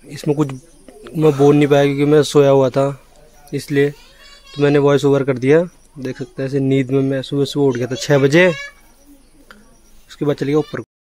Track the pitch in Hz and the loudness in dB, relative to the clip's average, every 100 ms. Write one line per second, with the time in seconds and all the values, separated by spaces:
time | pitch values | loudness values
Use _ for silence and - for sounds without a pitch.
0 | - 143 156 143 143 131 _ _ - - | -18 -10 -4 -2 -4 -6 _ _ -20 -20
1 | - 165 156 139 143 147 147 143 143 139 | -12 0 0 4 4 4 4 2 2 0
2 | 147 151 135 147 139 139 131 139 139 139 | 2 2 2 2 4 4 2 0 -4 -6
3 | _ _ - _ - 143 - 143 143 147 | _ _ -20 _ -12 -12 -4 0 0 -4
4 | - - - - - 143 143 147 139 143 | -20 -20 -20 -20 -18 -2 0 2 2 2
5 | 139 139 131 127 127 160 175 _ _ 160 | 2 0 0 -2 2 2 0 _ _ -14
6 | 127 127 127 - 135 139 135 135 127 139 | -14 -12 -14 -10 -6 -2 0 0 0 -2
7 | 135 135 127 143 139 147 139 123 123 127 | -2 -4 -6 -4 -4 0 -2 -2 -6 -8
8 | - 143 135 160 180 165 - - _ _ | 0 2 4 4 2 0 -12 -20 _ _
9 | _ - _ _ _ - _ _ _ - | _ -20 _ _ _ -20 _ _ _ -20
10 | _ - 147 143 139 151 147 - - _ | _ -6 -6 -4 -2 -2 -4 -12 -14 _
11 | _ | _